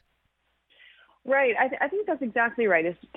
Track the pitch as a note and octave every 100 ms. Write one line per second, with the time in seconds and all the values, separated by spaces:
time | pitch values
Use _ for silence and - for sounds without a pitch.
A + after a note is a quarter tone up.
0 | _ _ _ _ _ _ _ _ - -
1 | _ _ B3 C4+ C4 G#3+ C4 B3+ C#4+ F#4+
2 | G#4 D4+ B3+ A3 A#3 A#3 A3 F3 E3 F3
3 | -